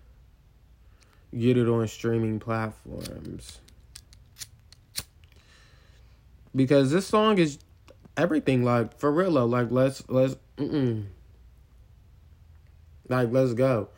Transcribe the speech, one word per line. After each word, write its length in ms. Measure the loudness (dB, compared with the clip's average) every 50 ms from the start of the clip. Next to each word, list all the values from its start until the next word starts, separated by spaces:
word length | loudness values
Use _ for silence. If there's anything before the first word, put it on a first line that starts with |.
| -20 -20 -20 -20 -20 -20 -20 _ _ _ _ _ _ _ -20 _ _ -20 -20 _ _ _ _ _ _ _ -6
get 220 | 0 2 2 4 4
it 100 | 2 2
on 180 | 2 0 0
streaming 540 | -4 -6 -6 -4 -2 0 0 -2 -2 -4 -6
platforms. 1200 | -6 -6 -6 -6 -6 -8 -10 -14 -16 -16 -14 -12 -12 -12 -14 -14 -14 -14 -14 -14 -16 -18 -20 -20 -20 -20 -20 -20 -20 -20 -20 -20 -20 _ -20 -20 -20 -20 -20 -20 -20 -20 -20 -20 _ -20 -20 -20 _ _ -16 -16 -16 -16 _ -20 -20 -20 -20 -20 -20 -20 -20 -20 -20 -20 -20 -20 -20 -20 -20 -20 -20 -20 -20 -20 _ -20 -20 -20 -20 -6 -2
Because 360 | 0 2 4 4 4 4 4
this 160 | 2 0 0
song 300 | 0 0 2 2 4 4
is 220 | 4 2 2 -2 -6 -16 _ -20 -20 _ -20 -20 -20 -20 -10 -4
everything, 480 | -2 -2 0 0 0 0 2 2 2 2
like, 340 | 2 2 0 0 -2 -4 -2
for 140 | -2 0 0
real, 200 | 2 2 2 2
though. 120 | 2 2
Like, 260 | 2 0 0 0 0
let's, 320 | 2 2 2 2 0 -4 -8 -2
let's, 280 | 0 2 2 0 0 -6 -14 -18 -10
mm-mm. 480 | -8 -6 -4 -2 0 0 0 -2 -4 -6 -10 -14 -18 -20 -20 -20 -20 -20 -20 -20 -20 -20 _ -20 -20 -20 -20 -20 -20 -20 -20 -20 -20 -20 -20 -20 -20 -20 -20 -20 -20 -20 -20 -20 -20 -20 -20 -20 -20 -8 -4
Like, 200 | -2 0 0 0
let's 220 | 2 2 2 2 0
go. 360 | 0 0 2 0 0 -2 -6 -12